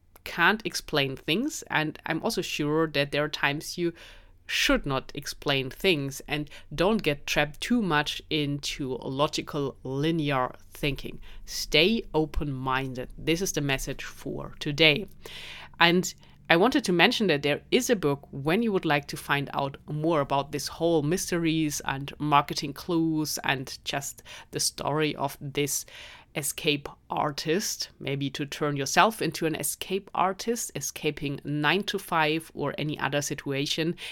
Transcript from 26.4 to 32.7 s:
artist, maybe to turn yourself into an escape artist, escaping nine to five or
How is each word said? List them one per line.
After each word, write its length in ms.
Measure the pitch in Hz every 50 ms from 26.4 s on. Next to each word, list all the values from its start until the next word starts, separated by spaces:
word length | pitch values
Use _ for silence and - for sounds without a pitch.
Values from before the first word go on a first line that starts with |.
| 143 - - - - 165 147 147 143 - - - _ -
artist, 800 | 175 160 147 151 147 - - 160 156 202 220 - - - - - - -
maybe 300 | - 139 139 139 139 135
to 160 | - - 151
turn 320 | 143 - - 156 147 143
yourself 440 | 139 139 139 - 180 175 220 220 -
into 240 | - 160 156 - 170
an 100 | 160 156
escape 540 | - - - - - - - 190 196 196 - -
artist, 580 | - 180 185 190 190 - 233 240 233 - - -
escaping 640 | - - - - - - 151 151 - 147 139 143 135 -
nine 400 | 139 147 147 147 147 156 196 196
to 140 | - -
five 540 | 190 - - 185 165 156 151 156 160 160 - -
or 200 | 151 147 139